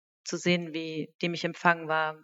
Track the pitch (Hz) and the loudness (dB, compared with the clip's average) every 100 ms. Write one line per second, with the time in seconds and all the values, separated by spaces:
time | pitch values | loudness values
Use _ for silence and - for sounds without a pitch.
0 | _ _ - 175 180 175 165 156 160 156 | _ _ -10 -4 0 0 0 -6 -4 -4
1 | 147 - 175 165 170 160 175 170 156 156 | -6 -4 -4 -2 -4 2 4 4 2 0
2 | 156 156 | 0 -4